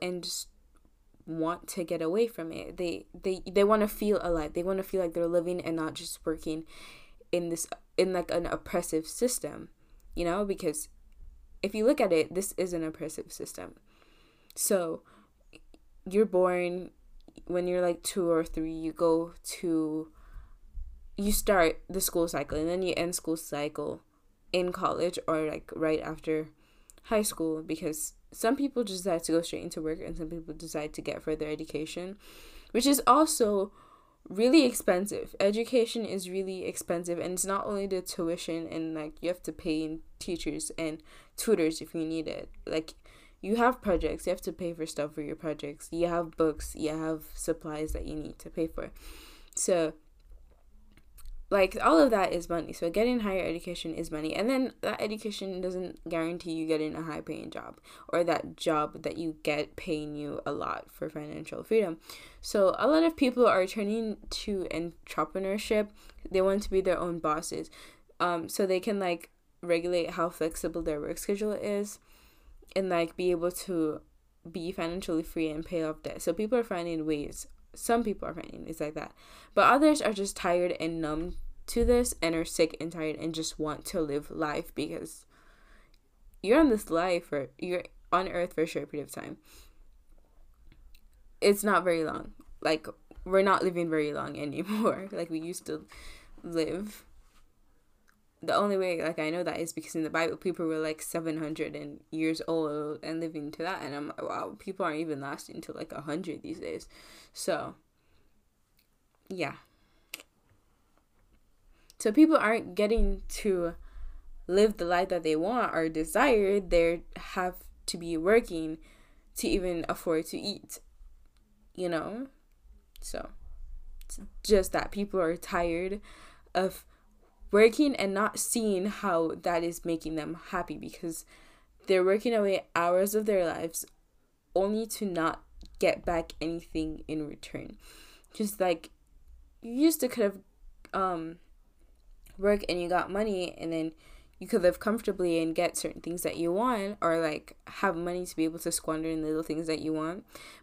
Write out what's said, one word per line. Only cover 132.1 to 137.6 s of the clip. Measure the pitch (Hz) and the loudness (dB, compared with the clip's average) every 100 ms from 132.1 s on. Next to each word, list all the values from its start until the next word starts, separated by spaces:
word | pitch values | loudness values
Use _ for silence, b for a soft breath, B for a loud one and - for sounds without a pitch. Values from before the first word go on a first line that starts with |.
| 214 240 | 4 4
away | 226 202 190 - - | 4 4 2 0 0
hours | 175 180 202 | 4 4 4
of | 208 | 2
their | 214 202 170 | 2 4 2
lives | - 165 - - _ _ _ _ _ _ | 0 -4 -6 -10 _ _ _ _ _ _
only | 170 196 214 226 | 2 2 0 -2
to | - 208 | -4 -2
not | 170 160 - - - - - | 0 0 -2 -10 -20 -18 0
get | 185 - | 2 2
back | - 170 165 - | 0 -2 -2 -6
anything | 156 170 165 160 156 156 - | -6 -6 -6 -4 -4 -6 -6
in | 156 147 | -6 -6
return. | - - - | -10 -12 -12